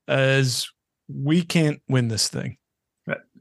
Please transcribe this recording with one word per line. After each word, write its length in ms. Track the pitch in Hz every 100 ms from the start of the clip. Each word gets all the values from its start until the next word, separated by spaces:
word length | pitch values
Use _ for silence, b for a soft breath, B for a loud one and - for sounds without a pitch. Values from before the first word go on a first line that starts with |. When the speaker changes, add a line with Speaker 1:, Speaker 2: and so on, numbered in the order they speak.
| -
Speaker 1:
is 600 | 135 135 135 131 117 - - _ _ -
we 340 | 139 139 170
can't 400 | 170 170 151 147 -
win 220 | 131 117
this 180 | 107 -
thing. 300 | - 131 - _ _ _ _ -
Speaker 2:
Right. 100 | - - _